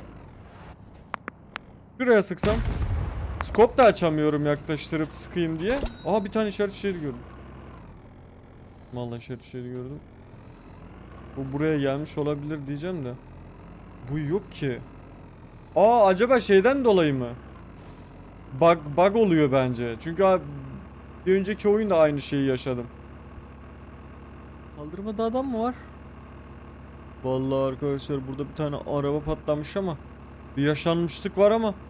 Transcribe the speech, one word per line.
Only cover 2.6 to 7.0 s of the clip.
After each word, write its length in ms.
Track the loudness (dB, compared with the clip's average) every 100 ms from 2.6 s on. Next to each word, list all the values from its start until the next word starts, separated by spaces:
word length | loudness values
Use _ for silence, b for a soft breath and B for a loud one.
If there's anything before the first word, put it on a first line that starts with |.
| 0 -2 -2 -2 -4 -6 -6 -6
Scope 340 | 0 6 6 8
da 60 |
açamıyorum 640 | 6 6 2 2 2 2 2
yaklaştırıp 680 | 0 -2 -6 -2 -2 -2
sıkayım 460 | -6 -6 -2 -2 0
diye. 200 | -2 -2 -2 -4 -2
Aha, 180 | -2 0
bir 60 |
tane 160 | -2 -2
işaret 240 | -2 -2
şehri 300 | -2 -4 -4